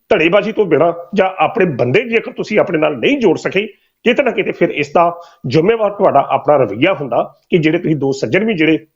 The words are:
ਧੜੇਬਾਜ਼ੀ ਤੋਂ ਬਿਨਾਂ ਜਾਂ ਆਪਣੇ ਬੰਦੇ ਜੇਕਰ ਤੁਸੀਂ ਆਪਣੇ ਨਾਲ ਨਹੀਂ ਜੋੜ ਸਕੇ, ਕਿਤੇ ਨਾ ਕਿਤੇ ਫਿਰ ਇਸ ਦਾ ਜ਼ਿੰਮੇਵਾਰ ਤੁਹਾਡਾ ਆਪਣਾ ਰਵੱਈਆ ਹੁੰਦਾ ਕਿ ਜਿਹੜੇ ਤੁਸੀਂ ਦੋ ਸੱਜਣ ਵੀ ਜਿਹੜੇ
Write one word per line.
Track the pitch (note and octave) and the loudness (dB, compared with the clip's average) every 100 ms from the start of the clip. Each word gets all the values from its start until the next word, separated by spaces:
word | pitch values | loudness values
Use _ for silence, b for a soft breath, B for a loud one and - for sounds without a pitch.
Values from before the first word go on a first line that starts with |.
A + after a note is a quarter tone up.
| - | -2
ਧੜੇਬਾਜ਼ੀ | G#3+ E3 G3+ G3 | 0 2 2 0
ਤੋਂ | A3 G3+ | -2 0
ਬਿਨਾਂ | D3 E3+ E3+ - F#3+ | 2 2 -2 -4 -2
ਜਾਂ | F#3+ F#3 | -2 0
ਆਪਣੇ | D#3 - F#3 | -2 0 0
ਬੰਦੇ | B2 B2 C#3 | 0 -2 -2
ਜੇਕਰ | B3 A3+ B3+ | -2 -4 -4
ਤੁਸੀਂ | A#3+ F3+ G#3+ | -8 -4 -2
ਆਪਣੇ | D3 E3 | 0 0
ਨਾਲ | D3+ C#3+ | -2 0
ਨਹੀਂ | C#3 C#4+ | 0 2
ਜੋੜ | A3 C#3 | 2 0
ਸਕੇ, | - F#3+ G#3+ b b _ | -2 -4 -4 b b _
ਕਿਤੇ | G#3+ A#3+ | 0 0
ਨਾ | C4 | 0
ਕਿਤੇ | G#3 F3 | -2 -4
ਫਿਰ | E3+ F3 | -2 -2
ਇਸ | D3 C#3+ | -2 -2
ਦਾ | - E3+ E3+ B B C3+ | 2 2 0 B B -2
ਜ਼ਿੰਮੇਵਾਰ | C#3 F3 A3+ G#3 | 2 2 2 0
ਤੁਹਾਡਾ | G3+ F#3 C3+ C3+ | 0 2 2 2
ਆਪਣਾ | C#3 - D3 | 0 2 2
ਰਵੱਈਆ | A2+ G#2 D#3+ | 2 0 0
ਹੁੰਦਾ | D#3 C#3 A#2+ F3+ - _ | 0 -2 -4 -4 -8 _
ਕਿ | F3+ | 0
ਜਿਹੜੇ | D3+ E3+ | 2 0
ਤੁਸੀਂ | F3 D#3 | 0 -2
ਦੋ | C#3 | -2
ਸੱਜਣ | C3+ A#2 D#3 A3 | -2 -2 0 0
ਵੀ | |
ਜਿਹੜੇ | G3 D#3 D#3 - | 0 2 0 -2